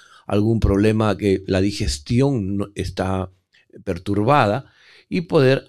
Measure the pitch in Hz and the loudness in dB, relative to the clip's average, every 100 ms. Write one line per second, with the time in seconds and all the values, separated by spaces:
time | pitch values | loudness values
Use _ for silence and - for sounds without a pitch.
0 | - - - 101 107 113 98 98 107 110 | -20 -20 -4 0 2 2 2 2 2 2
1 | 107 98 101 95 - 95 101 - 104 - | 0 0 0 0 0 0 0 -2 -4 -6
2 | - 120 139 131 95 98 104 - 95 - | -2 0 0 0 -4 -4 -6 -6 -8 -4
3 | 92 95 92 - _ _ _ - - 87 | -4 -4 -6 -12 _ _ _ -14 -8 -8
4 | 101 101 107 147 107 113 - _ _ - | -4 -2 2 2 2 0 -6 _ _ -20
5 | _ 180 170 170 131 135 | _ -6 0 2 4 2